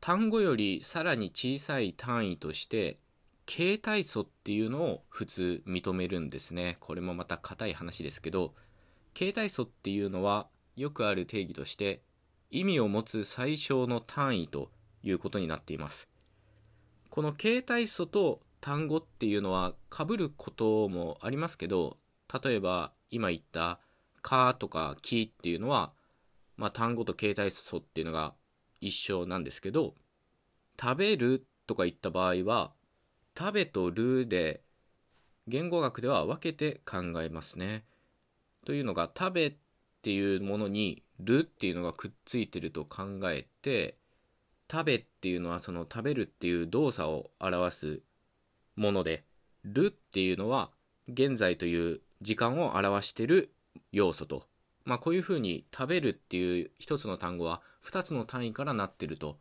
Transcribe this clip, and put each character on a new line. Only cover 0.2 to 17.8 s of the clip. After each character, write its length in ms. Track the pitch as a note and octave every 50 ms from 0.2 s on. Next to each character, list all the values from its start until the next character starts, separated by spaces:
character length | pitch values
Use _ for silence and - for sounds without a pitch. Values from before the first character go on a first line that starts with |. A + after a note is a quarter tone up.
| A3+ A3
語 120 | G#3+ A3+
よ 140 | G#3 F3+ C3
り 260 | A2 G#2 G2 F#2+ -
さ 220 | - - - F3 D#3+
ら 100 | F3 D3
に 160 | A#2 G#2 -
小 300 | - - - B2+ C3+ C#3
さ 200 | C#3+ - D3 C3+
い 140 | A2+ F#2 -
単 360 | - - B2+ A#2+ A#2 A2 F#2+
位 60 | F2 -
と 140 | - D#2
し 140 | D#2 - -
て、 320 | - - A2+ G2 D2 - - _ _ _ _ _ _ _ _ _
形 320 | - - - E3+ F#3 G#3 G#3+
態 260 | - A3 G#3+ G#3 E3
素 180 | - - A2+
っ 40 | G#2
て 260 | - _ _ - -
い 140 | G#2 G#2 A2
う 60 | A2
の 100 | B2+ D3
を 220 | E3+ C#3+ E2+ - - -
普 180 | - - G#2 -
通 340 | - - F2+ F2+ F2 - - F#2
認 260 | F2+ F2+ - F#2+ F2+
め 140 | F#2 F2+ F2+
る 120 | F#2+ F2
ん 100 | D#2+ C2
で 80 | - -
す 160 | - - E2+
ね。 220 | F2 F2 F2+ E2+ -
こ 160 | - - D#2+
れ 60 | F2
も 120 | F2 F2+ F2
ま 120 | F2 D#2+
た 120 | - E2+ E2+
硬 300 | - - F2+ - A2+ G#2
い 60 | D#2+
話 280 | - E2+ E2+ E2+ -
で 80 | D#2+ C#2+
す 100 | D2 -
け 120 | - D#2+
ど、 240 | F2+ F#2 F2 - - - - - _ _ _ _ _ _ _ _ -
形 200 | - F3+ F#3+ G3+
態 160 | A#3 A3 G3
素 120 | - - A#2+
っ 40 | -
て 240 | - _ - G2
い 80 | G2 G2+ G2+
う 60 | G2
の 140 | F#2+ F#2 F#2+
は 240 | G2+ G2+ G#2 G2+ - _ _ _ _ _
よ 140 | A#2+ C3+ D3
く 160 | D3 - A2+
あ 80 | G#2 G2+
る 140 | F#2 F2+ -
定 160 | - G#2+ F#2+
義 100 | E2 -
と 120 | - C#2
し 100 | - -
て、 260 | - G2+ G2 F#2+ - _ _ _ _ _ _ _ _ _ _
意 120 | - C#3+ F#3
味 160 | G3 F3+ C#3+
を 80 | A2+ G#2+
持 160 | G2+ G#2+ A2
つ 220 | - - A2 G2+
最 320 | - - - B2+ C#3+ D#3 D3
小 280 | - - C#3 C3 B2+
の 140 | A#2+ B2 A#2
単 440 | - - - D3 C#3 C3+ B2 F#2+ D#2+
位 40 | -
と 240 | - C#2+ C2+ - - - _ _ _ _ -
い 80 | G2+
う 80 | F#2+ F2
こ 120 | - G2+
と 80 | - G#2
に 80 | F#2 D#2+
な 100 | D#2+ D#2
っ 40 |
て 120 | - - D#2
い 40 | D#2+
ま 120 | E2+ -
す。 180 | - - - - _ _ _ _ _ _ _ _ _ _ - - - _ _ _ _ _ _ _
こ 120 | - D3+ D3+
の 100 | D3+ D3
形 280 | D3 - G#3+ A#3 B3+ B3+
態 240 | - B3 A#3+